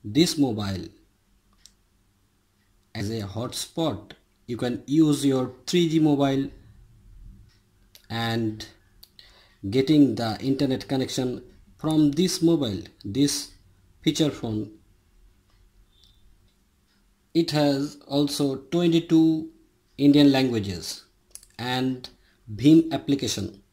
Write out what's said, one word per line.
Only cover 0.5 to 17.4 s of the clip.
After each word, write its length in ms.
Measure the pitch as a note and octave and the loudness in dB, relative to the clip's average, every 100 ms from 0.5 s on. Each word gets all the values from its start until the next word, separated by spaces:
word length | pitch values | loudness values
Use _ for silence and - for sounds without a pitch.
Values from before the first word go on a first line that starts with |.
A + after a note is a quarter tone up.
| G#2+ G2+ F#2 - _ _ _ _ _ _ _ - _ _ _ _ _ _ _ _ _ _ _ _ | -2 -6 -8 -12 _ _ _ _ _ _ _ -20 _ _ _ _ _ _ _ _ _ _ _ _
as 160 | A2+ G2+ | -8 -6
a 120 | A2+ | -6
hotspot. 880 | G2 G2 B2 - - - E3 G2 - - _ _ - | -8 -8 -8 -10 -10 -4 -4 -4 -12 -20 _ _ -12
You 100 | A#2 | -6
can 260 | B2 B2 - | -4 -6 -2
use 400 | D3 D#3 C#3 C#3 | 2 4 4 2
your 260 | C3 B2+ - - | 0 -2 -8 -4
three 240 | F3+ E3+ | 0 2
G 100 | D#3+ | 2
mobile 520 | D#3 C#3 C#3 C3+ C#3 - - - - - - - - - - _ _ _ _ - _ | 2 2 2 0 -4 -10 -20 -20 -20 -20 -20 -20 -20 -20 -20 _ _ _ _ -20 _
and 560 | A2+ A#2 A2+ A2 G#2+ - _ _ _ - _ - _ _ _ G2 | -6 -4 -2 -4 -6 -16 _ _ _ -20 _ -20 _ _ _ -4
getting 460 | A#2 C3+ D3+ C#3 A2 | -2 2 6 4 2
the 220 | A#2 G#2+ | -4 -4
internet 480 | C3+ C3+ C#3+ C3 - | -4 -2 -2 -2 -4
connection 560 | C3+ B2+ - B2+ B2 - - _ _ | -4 -4 -4 -4 -6 -14 -20 _ _
from 340 | D3+ D#3 D3 | -2 2 2
this 320 | C#3+ F3+ - | 2 -2 2
mobile, 400 | E3 E3 C3 F#2 - _ | 2 2 0 -6 -10 _
this 480 | G#2 G#2+ C#3+ - - - _ _ _ _ | -8 -2 0 -2 -10 -20 _ _ _ _
feature 260 | - D3+ D#3 | -4 0 -2
phone. 420 | - A#2 G#2+ G#2+ - _ _ _ _ _ _ _ _ _ _ _ _ _ _ _ _ _ _ _ _ _ _ _ _ _ | -2 -6 -6 -8 -14 _ _ _ _ _ _ _ _ _ _ _ _ _ _ _ _ _ _ _ _ _ _ _ _ _
It 180 | E3 | -2